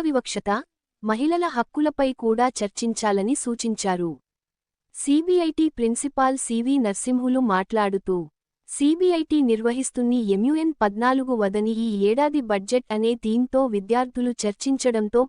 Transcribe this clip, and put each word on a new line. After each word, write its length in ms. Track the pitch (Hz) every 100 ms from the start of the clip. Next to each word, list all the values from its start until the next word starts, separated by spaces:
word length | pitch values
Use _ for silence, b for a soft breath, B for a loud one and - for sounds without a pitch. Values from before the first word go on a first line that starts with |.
| 320
వివక్షత, 420 | 262 - 208 208 214 320 _ _ _ 214
మహిళల 340 | 220 302 349 349 254
హక్కులపై 520 | 233 - 302 294 269 254 226
కూడా 220 | 226 254 -
చర్చించాలని 760 | 208 - 233 220 214 202 202 285
సూచించారు. 680 | 247 233 226 214 202 180 170 139 _ _ _ _ _ _ _ -
సీబీఐటీ 680 | - 294 339 359 330 302 320 -
ప్రిన్సిపాల్ 640 | 233 233 285 - 262 269 -
సీవీ 300 | 233 240 277 220
నరసింహులు 520 | 190 - 254 254 254 247 185
మాట్లాడుతూ, 640 | 190 220 208 196 - 180 156 _ _ _ - -
సీబీఐటీ 600 | 285 330 359 339 311 302 254
నిర్వహిస్తున్న 640 | 220 226 247 262 - 240 247 208
ఎంయూఎన్ 380 | 196 240 311 320 302
పద్నాలుగు 520 | 208 202 240 262 254 240
వదని 320 | 196 208 214 226
ఈ 20 | 226 202 196
ఏడాది 340 | 233 294 294 226
బడ్జెట్ 380 | 202 196 247 - 214
అనే 160 | 226 240 220
థీమ్‌తో 340 | 226 254 262 269 208
విద్యార్థులు 560 | 196 240 254 247 247 233
చర్చించడంతో 800 | 208 202 269 269 254 226 208 240